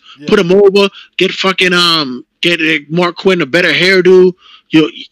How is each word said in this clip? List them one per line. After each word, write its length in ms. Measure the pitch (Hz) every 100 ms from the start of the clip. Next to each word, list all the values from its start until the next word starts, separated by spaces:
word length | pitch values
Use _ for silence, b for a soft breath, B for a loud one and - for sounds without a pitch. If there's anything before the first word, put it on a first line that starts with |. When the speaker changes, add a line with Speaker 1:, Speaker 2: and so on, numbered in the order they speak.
| B B
Speaker 1:
Yeah. 80 | 147
Speaker 2:
Put 120 | 214
him 120 | 170
over. 380 | 190 202 196 196 B B -
Get 160 | 185
fucking, 400 | - 190 185 180
um, 540 | 180 175 165 139 123 - _
get, 180 | 170 170
uh, 240 | 156 160 143
Mark 260 | 165 175 170
Quinn 240 | 190 180
a 40 | 143
better 260 | 165 180
hairdo. 640 | 147 175 190 180 185 185 175 b b b
You, 200 | 156 151 - -